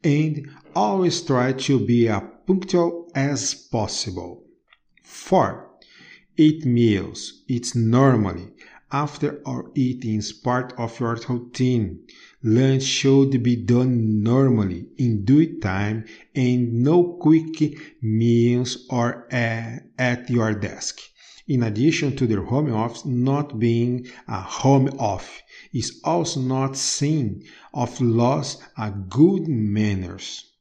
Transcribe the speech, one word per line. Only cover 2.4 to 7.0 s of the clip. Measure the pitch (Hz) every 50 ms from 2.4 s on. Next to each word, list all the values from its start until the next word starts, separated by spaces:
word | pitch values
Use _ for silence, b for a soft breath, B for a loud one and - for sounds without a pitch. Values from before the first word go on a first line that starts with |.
| _
punctual | - 190 190 175 - - 175 170 170 170 170 - - -
as | 139 135 139 143 127 - - -
possible. | - - _ - 117 104 95 - - - - 90 92 87 87 87 - - _ _ _ _ _ _ _ _ _ _ _ _
Four, | _ - - - - 190 185 127 98 - - - - _ _ B B B B B B B B B B _
eat | - 156 156 156 156 -
meals. | 127 120 120 120 113 104 95